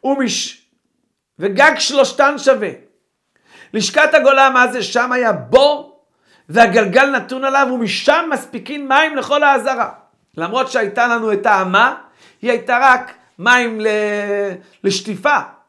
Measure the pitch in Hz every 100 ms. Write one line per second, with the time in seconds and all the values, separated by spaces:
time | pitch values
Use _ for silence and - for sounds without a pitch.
0 | 254 277 247 - - - _ _ _ _
1 | _ _ _ _ 185 196 294 302 - 277
2 | 269 - 285 294 269 247 202 127 _ _
3 | _ _ _ _ _ _ - 214 - 294
4 | 302 311 254 269 269 254 247 247 202 240
5 | 247 247 233 185 - 262 285 294 - _
6 | _ _ _ _ _ 175 226 202 202 226
7 | 277 269 - 262 269 269 262 254 220 180
8 | - 311 330 285 - 233 190 294 269 269
9 | 311 285 - 285 294 269 220 247 214 -
10 | _ _ _ - 170 233 254 240 208 208
11 | 240 233 220 202 214 202 185 190 240 -
12 | - _ _ _ 240 233 - 240 269 254
13 | 185 - _ _ 196 247 240 220 214 214
14 | 208 208 202 202 202 185 _ _ 196 190
15 | - 196 294 269 - -